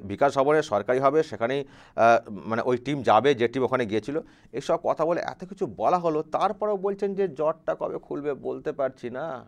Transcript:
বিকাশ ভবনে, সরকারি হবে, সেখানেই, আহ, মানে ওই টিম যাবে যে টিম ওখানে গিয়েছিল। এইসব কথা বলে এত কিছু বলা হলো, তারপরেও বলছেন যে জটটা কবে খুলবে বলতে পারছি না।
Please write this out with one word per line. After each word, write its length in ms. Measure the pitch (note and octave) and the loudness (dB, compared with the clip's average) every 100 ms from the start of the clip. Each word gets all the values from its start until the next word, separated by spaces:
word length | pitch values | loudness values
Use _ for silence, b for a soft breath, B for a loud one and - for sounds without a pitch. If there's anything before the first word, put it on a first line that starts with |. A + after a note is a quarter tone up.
বিকাশ 280 | F#2 G2 C#3 C3+ | -2 0 2 4
ভবনে, 220 | C3+ D#3 | 4 2
সরকারি 360 | C#3+ G#2 A2+ B2+ | 2 -2 0 2
হবে, 220 | C#3 D3+ | 4 2
সেখানেই, 380 | D#3 G#2+ A#2+ C#3 | 0 -2 -2 -2
আহ, 540 | C#3 - - - A#2 A#2 - G2 E2 | -6 -14 -8 4 6 6 2 -10 -4
মানে 120 | A2+ | -2
ওই 140 | - B2 | 0 0
টিম 140 | B2+ C#3+ | -2 -2
যাবে 280 | A#2 G#2+ C3 | 4 6 4
যে 120 | B2+ A#2 | 2 0
টিম 140 | C3+ | 0
ওখানে 220 | A#2+ B2+ A2+ | 0 0 0
গিয়েছিল। 300 | G#2+ A#2+ D#3 - b b | -2 -4 -6 -8 b b
এইসব 260 | C3 - E3+ | -8 -2 -2
কথা 200 | - - | 0 0
বলে 160 | D#3+ E3+ - | 0 0 -4
এত 80 | - F#3 | -10 -16
কিছু 140 | G3 D#3+ F2+ | -8 -8 -2
বলা 180 | A2+ F3+ | 2 2
হলো, 200 | E3+ D3+ | 2 -2
তারপরেও 540 | D#3 C#3+ F#3 G#3 G#3+ G3 | -2 -2 -2 0 -4 -2
বলছেন 340 | G3 G3 G3+ | -4 -2 -4
যে 100 | F#3+ F#3+ | -2 -2
জটটা 440 | C3+ D3+ D#3+ - D#3+ | 0 -2 -2 -4 -4
কবে 160 | - - | -4 -6
খুলবে 320 | - D3 C#3+ | -8 -6 -4
বলতে 360 | C3+ B2+ C3 D3+ | -4 -6 -6 -6
পারছি 340 | C#3+ C3+ C3 A#2+ | -4 -4 -4 -10
না। 160 | B2 C3 B2+ | -8 -8 -10